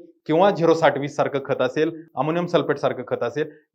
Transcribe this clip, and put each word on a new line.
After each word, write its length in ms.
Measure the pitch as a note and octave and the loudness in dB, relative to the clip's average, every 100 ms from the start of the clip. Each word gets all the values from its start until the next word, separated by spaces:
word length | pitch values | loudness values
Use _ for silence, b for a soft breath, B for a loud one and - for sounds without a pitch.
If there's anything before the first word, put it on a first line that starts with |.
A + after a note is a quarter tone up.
| - _ - | -14 _ -2
किंवा 260 | D#3+ G3 | 2 4
झिरो 220 | E3+ E3 | 4 4
साठ 240 | E3 D#3+ C#3 | 4 4 2
वीस 180 | C#3+ C#3 | -2 -2
सारखं 240 | C3+ C#3 C3+ | -2 -2 -4
खत 160 | C3 | -2
असेल, 420 | B2+ D3 D#3+ D#3+ - - | -2 0 -2 -2 -8 -4
अमोनियम 300 | D3 E3+ F3 | -2 -2 0
सल्फेट 320 | E3+ D3 C#3+ | 0 0 -2
सारखं 260 | C3+ B2 A#2+ | -2 -4 -6
खत 160 | B2 | -4
असेल, 280 | A#2+ D3 D3+ B B | -4 -4 -6 B B